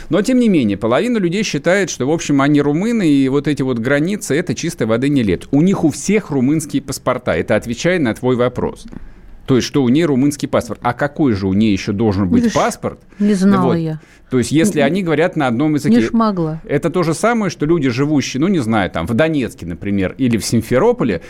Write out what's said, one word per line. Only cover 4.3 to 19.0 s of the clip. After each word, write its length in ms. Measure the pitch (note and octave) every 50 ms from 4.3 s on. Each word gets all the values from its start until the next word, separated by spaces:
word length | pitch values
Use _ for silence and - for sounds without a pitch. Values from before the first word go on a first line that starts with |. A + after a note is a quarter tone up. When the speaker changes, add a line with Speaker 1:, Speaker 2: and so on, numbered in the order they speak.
| C3 D#3
Speaker 1:
это 160 | F3+ - C3
чистой 320 | - - E3+ - - B2+
воды 220 | A2 A2 A#2 C3 C#3+
не 160 | D3 C#3 A#2
лед. 240 | G2 E2+ D#2+ - -
У 100 | - C#3+
них 220 | E3 F#3+ G3 - E3+
у 80 | D3+
всех 400 | C3 - - - G3+ G#3+ F#3 -
румынские 520 | C#3+ C#3 A#2+ C3 D#3 D#3+ D3+ - - C#3 -
паспорта. 500 | - - - - - B2+ B2 - A2+ F2
Это 240 | E2 F#2+ - A2+
отвечая 420 | G#2+ G#2 A#2 A#2+ - - E3 F#3 F3+
на 160 | D3 A2+ G#2+
твой 220 | - - B2+ B2+
вопрос. 500 | A#2 B2 B2+ B2+ - - C#2+ - - - - - - - - - - - - - - -
То 100 | - C3+
есть, 100 | A#2+ G#2
что 160 | - - D3 C3+
у 60 | A#2+
нее 180 | B2 D#3 F3
румынский 400 | D#3+ C#3+ B2 C3+ D3 D3 - -
паспорт. 320 | - - A2+ - C#3 G#2 - -
А 80 | A#2 A#2+
какой 400 | - C#3+ - - - D#3+ C3 A2
же 160 | F#2 G2 F#2+
у 40 | F#2+
нее 200 | G2+ A2 A2 G2+
еще 200 | F#2+ - - G#2+
должен 360 | G2 A#2 A2 F#2+ F#2 G#2 F2+
быть 140 | D3 A#3+ A#3
Speaker 2:
Видишь, 100 | A3+ -
Speaker 1:
паспорт? 460 | C#3+ F#3 A#3 - - - A2+ - - - - - -
Speaker 2:
не 160 | G#3 G#3 G#3
знала 380 | F#3 F#3 G3+ G3+ F#3+ F3+ E3+ E3+
Speaker 1:
Вот. 20 |
Speaker 2:
я. 260 | E3+ E3 D#3+ D#3 D#3 - - - - - -
Speaker 1:
То 80 | - B2+
есть, 140 | A#2 - C3
если 260 | D#3 D#3+ G#3 F3+ D3+
Speaker 2:
Не, 60 | C#3
Speaker 1:
они 180 | C#3 E3 G3 G3
говорят 320 | E3 D#3 C#3 D#3+ F#3 -
на 140 | D#3+ C#3+ B2+
одном 220 | A#2 A#2 D3 D#3 D3+
Speaker 2:
не 60 | C#3+
Speaker 1:
языке. 220 | B2+ D3 A3 B3 A3
Speaker 2:
шмагла. 580 | A3 - A3+ A3+ G#3+ G3+ F3+ E3 D#3 D#3 D#3+ -
Speaker 1:
Это 260 | - C#3+ D3 - E3+
то 120 | E3+ F#3 E3+
же 100 | D#3+ D#3
самое, 380 | - - A3 A#3+ A3+ G#3 F3+
что 160 | C#3+ - D3+
люди, 220 | D3+ E3+ F3 C3 C3+
живущие, 520 | A2+ B2 C#3+ D3 D#3 C#3 A#2+ - - B2+
ну, 60 | D3+
не 140 | F#3+ G3+ E3
знаю, 280 | A#2+ A2 A2+ G#2+ F#2+ E2
там, 160 | - F2